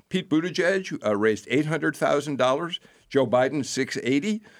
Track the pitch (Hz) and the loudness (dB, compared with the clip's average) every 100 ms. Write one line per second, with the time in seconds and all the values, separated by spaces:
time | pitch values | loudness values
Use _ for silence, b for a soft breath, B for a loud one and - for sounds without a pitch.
0 | _ 185 - 156 175 156 175 196 185 156 | _ -6 0 0 0 0 0 0 -2 -4
1 | 107 104 110 104 - 127 156 160 156 - | -2 2 2 2 0 0 0 0 -2 0
2 | 147 147 139 135 127 139 170 175 b b | 0 0 0 0 2 0 -2 -8 b b
3 | b 139 123 123 135 143 123 - 135 - | b 0 2 4 2 0 -4 -4 -4 -4
4 | 117 139 202 214 b b | 0 0 0 -4 b b